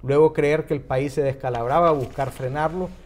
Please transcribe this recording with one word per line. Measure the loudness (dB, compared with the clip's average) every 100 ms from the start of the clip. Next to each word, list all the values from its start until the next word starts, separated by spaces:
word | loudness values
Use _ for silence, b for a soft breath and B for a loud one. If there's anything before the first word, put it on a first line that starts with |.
luego | 0 4 4
creer | 4 2 2 0
que |
el | -4
país | -2 -2 -2
se | -2
descalabraba, | -2 -2 -4 -4 0 4 4
buscar | 2 -2 -4 -6
frenarlo. | -6 -6 -2 -4 -4 -8 -10